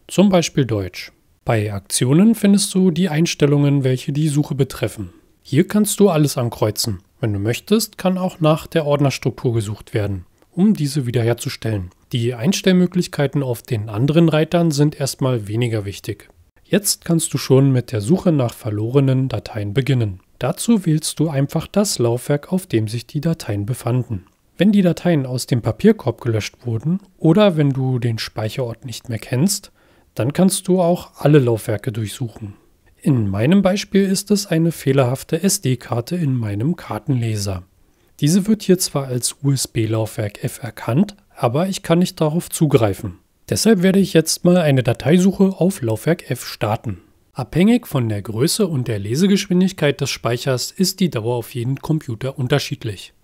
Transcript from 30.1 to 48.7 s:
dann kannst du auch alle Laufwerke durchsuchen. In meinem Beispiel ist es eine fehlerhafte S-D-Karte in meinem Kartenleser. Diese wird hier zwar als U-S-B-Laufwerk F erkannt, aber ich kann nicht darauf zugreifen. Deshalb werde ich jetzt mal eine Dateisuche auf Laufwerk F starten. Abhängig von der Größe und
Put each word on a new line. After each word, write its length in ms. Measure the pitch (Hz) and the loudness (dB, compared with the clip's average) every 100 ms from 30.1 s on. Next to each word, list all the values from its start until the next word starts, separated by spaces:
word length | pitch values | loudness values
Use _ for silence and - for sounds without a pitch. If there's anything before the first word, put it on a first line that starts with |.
| - | -4
dann 160 | 113 | -2
kannst 340 | 160 190 - - | 2 2 2 0
du 140 | 185 | 2
auch 320 | 170 175 - | 2 0 -4
alle 240 | - 147 151 | -2 6 6
Laufwerke 540 | 120 110 - 104 - | 6 0 -2 -6 -6
durchsuchen. 600 | 107 104 - 117 - 104 - _ _ _ _ | -6 -6 -6 -10 -10 -16 -16 _ _ _ _
In 300 | - 127 104 | 0 2 0
meinem 320 | 95 127 196 | 0 4 4
Beispiel 400 | 185 202 - 190 | 4 0 0 0
ist 300 | 196 190 - | 2 0 0
es 160 | 202 - | -2 0
eine 240 | 160 165 | 0 0
fehlerhafte 720 | - 139 135 123 131 - 160 | 0 0 2 2 0 -4 -2
S-D-Karte 720 | 196 - 131 127 - 117 117 175 | 0 0 -2 -2 -4 -4 -4 -2
in 180 | 151 | -2
meinem 400 | 127 110 101 135 | -2 -2 -2 -2
Kartenleser. 880 | 175 - 107 - 127 113 107 98 90 - _ _ _ _ - | -4 -6 -8 -2 -2 -2 -4 -4 -6 -10 _ _ _ _ -2
Diese 300 | 147 196 202 | 2 2 2
wird 140 | 214 | 0
hier 160 | - 180 | 2 2
zwar 280 | - 143 131 | 0 -6 -4
als 300 | 123 - - | -4 -4 -4
U-S-B-Laufwerk 1000 | 139 135 - 120 110 110 110 - 104 - | 0 0 -2 -2 -2 -2 -4 -4 -8 -6
F 180 | 131 - | -8 -8
erkannt, 540 | 113 - - 127 214 - _ - | -14 -10 -2 0 0 -4 _ -4
aber 320 | 123 131 190 | -2 0 -2
ich 160 | 190 | -4
kann 160 | - 170 | 0 2
nicht 200 | 185 - | 2 0
darauf 300 | 156 170 - | -2 -2 -4
zugreifen. 720 | - 156 131 107 95 98 87 _ _ - | 0 2 4 2 -2 -8 -12 _ _ -6
Deshalb 340 | 101 214 214 | 0 2 4
werde 180 | 190 190 | 4 2
ich 120 | 185 | 4
jetzt 320 | 160 160 - | 2 2 0
mal 120 | 180 180 | 2 4
eine 260 | 151 135 | 4 2
Dateisuche 720 | 123 117 135 180 190 185 190 190 | 2 0 2 4 4 2 0 2
auf 260 | 175 - | -2 -2
Laufwerk 460 | 117 107 - 175 - | -4 -4 -2 -2 -4
F 160 | 120 | -8
starten. 540 | - - 107 110 120 87 _ _ _ - | -8 -6 -4 -4 -6 -10 _ _ _ -12
Abhängig 480 | 117 151 202 240 - | -4 2 4 2 0
von 220 | 135 113 | -4 -2
der 120 | 104 | -4
Größe 460 | 95 107 160 - | -6 -2 -2 0
und 220 | 190 | -2